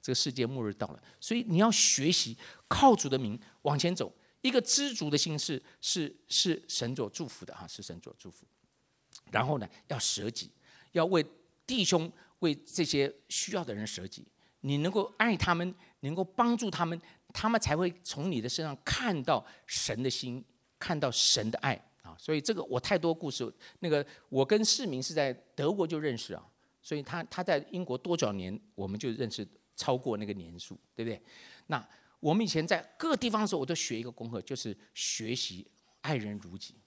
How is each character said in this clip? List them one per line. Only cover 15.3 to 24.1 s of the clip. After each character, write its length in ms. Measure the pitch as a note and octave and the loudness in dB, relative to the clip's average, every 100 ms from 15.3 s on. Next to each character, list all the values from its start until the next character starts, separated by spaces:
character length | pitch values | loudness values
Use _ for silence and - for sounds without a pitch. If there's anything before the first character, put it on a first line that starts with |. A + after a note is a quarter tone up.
| F#3+ | 4
他 180 | - | 2
们， 180 | E3+ F3 - - _ | 2 0 -6 -20 _
能 140 | C3+ | -6
够 80 | E3 | -2
帮 320 | F#3+ - A#3+ A#3 | -4 2 4 4
助 140 | A3+ | 0
他 140 | F3+ | 0
们， 160 | E3+ E3+ - - _ | -2 -2 -10 -20 _
他 160 | - A3 | -4 2
们 100 | A3+ | 2
才 160 | - D#3 | 2 2
会 180 | F3+ F3 | 0 -2
从 280 | - - E3+ | -10 -4 -2
你 100 | C#3 | -2
的 80 | A2+ | -2
身 140 | - | -4
上 140 | D#3 C#3 | -6 -6
看 380 | - - B3 E3+ | -2 -2 0 -2
到 200 | B2 C3 - - - | 2 0 0 -20 -8
神 360 | - - G#2+ | -4 -2 0
的 80 | C3 | -2
心， 340 | - B2+ B2+ - _ _ _ | -2 -6 -8 -12 _ _ _
看 200 | - D#3 | -4 0
到 100 | C#3+ | 0
神 360 | A#2+ - - G#2+ | 2 4 4 2
的 80 | - | -2
爱 200 | C3+ B2 - _ | -2 -2 -8 _
啊。 140 | - E2 | -20 -16
所 160 | - | -2
以 60 | D#3 | -2
这 120 | C#3+ | 0
个 80 | G3+ | -2
我 160 | - B2 | 0 -2
太 180 | - F#3+ | 2 2
多 160 | E3+ | 2
故 160 | E3 D3+ | 0 -4
事， 200 | C3 A#2+ - - - | -6 -6 -8 -20 -8
那 100 | F3 | 0
个 160 | D3+ C#3+ | 0 0